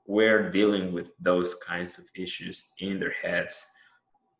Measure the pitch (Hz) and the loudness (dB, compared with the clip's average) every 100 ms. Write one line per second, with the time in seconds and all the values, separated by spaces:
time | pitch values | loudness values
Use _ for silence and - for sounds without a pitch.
0 | - 104 110 107 92 95 104 101 92 87 | -2 4 6 6 4 4 4 2 -2 -4
1 | - _ 90 90 87 - - 87 87 - | -8 _ 2 2 2 -4 -8 -6 -6 -12
2 | 87 - 90 - 90 - - - 95 95 | -18 -10 -10 -8 -10 -12 -16 -8 -6 -2
3 | 87 - 87 87 - - - _ _ _ | -4 -4 -2 -2 -4 -10 -14 _ _ _
4 | _ _ _ | _ _ _